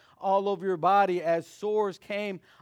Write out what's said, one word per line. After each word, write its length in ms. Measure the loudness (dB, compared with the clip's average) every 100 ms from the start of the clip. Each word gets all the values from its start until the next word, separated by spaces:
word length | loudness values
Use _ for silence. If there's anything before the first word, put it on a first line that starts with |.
| _ -6
all 280 | 0 0 0
over 160 | -2
your 120 | -2 0
body 460 | 4 4 4 0
as 240 | 0 -2 -4
sores 500 | -8 -2 -2 -2 -6
came, 420 | -8 -6 -6 -8 _ _